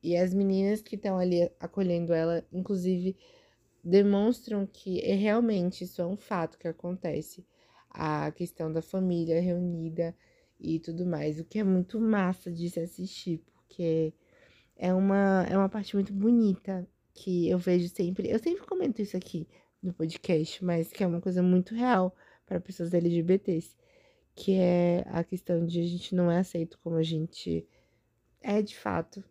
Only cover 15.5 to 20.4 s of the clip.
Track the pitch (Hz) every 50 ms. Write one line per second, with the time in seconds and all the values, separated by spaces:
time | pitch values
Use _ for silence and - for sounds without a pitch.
15.5 | - 190 196 190 - 220 196 - - 202 196 202 202 196 202 220 240 233 226 208
16.5 | 190 - _ - 190 185 180 - _ _ _ _ _ - - - 180 175 170 170
17.5 | 185 180 175 185 180 175 175 175 - - 190 175 185 - 190 - - 233 233 339
18.5 | 349 392 - - 392 370 359 294 226 - 214 196 - 185 185 - - 170 165 -
19.5 | _ - _ _ _ _ - 185 175 _ 160 160 165 - - - 185 156